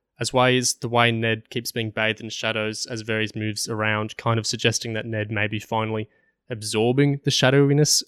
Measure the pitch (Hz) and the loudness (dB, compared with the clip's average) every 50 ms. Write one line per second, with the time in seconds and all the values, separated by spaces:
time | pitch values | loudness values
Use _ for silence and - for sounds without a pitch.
0 | _ _ _ - 120 - - 127 123 127 127 127 123 - - - - 117 117 120 | _ _ _ -8 -4 0 2 4 4 4 4 2 2 -2 -4 -4 -4 -2 2 2
1 | 120 120 113 113 113 113 110 110 - - - 127 113 - - 120 110 107 104 110 | 4 4 2 2 0 0 -2 -2 -4 -8 -10 -8 -8 -6 -6 -6 -6 -4 -2 -2
2 | 110 110 110 - 113 110 - - - 113 110 110 107 110 110 107 - - 127 110 | -2 -2 -2 -4 -6 -10 -8 -4 -4 -2 -2 -2 -2 -4 -4 -6 -8 -8 -8 -8
3 | 107 113 110 110 110 104 - 113 107 107 104 - - - 117 107 107 107 107 107 | -6 -4 -2 -2 -2 -4 -4 -4 -6 -4 -4 -6 -6 -6 -4 -2 0 0 0 0
4 | 107 107 - - - 117 113 113 104 - - 110 - 117 107 - - 117 110 110 | -2 -4 -6 -4 0 0 0 0 0 -2 -2 0 0 0 0 0 -4 -4 -6 -6
5 | - 113 113 110 107 107 113 101 104 104 110 104 - - 113 110 110 110 110 110 | -6 -4 -4 -4 -4 -4 -2 -2 -2 -2 -4 -6 -6 -4 -2 -2 -2 -2 -4 -6
6 | 107 - _ _ _ _ _ _ _ - 123 107 107 107 104 107 113 120 123 135 | -6 -8 _ _ _ _ _ _ _ -12 -10 -8 -6 -2 0 2 2 4 4 4
7 | 143 143 143 143 - 139 - - 135 127 135 143 143 139 143 147 151 - - - | 4 2 2 0 -2 -2 0 2 4 6 6 6 6 6 6 4 4 4 2 0
8 | - | -2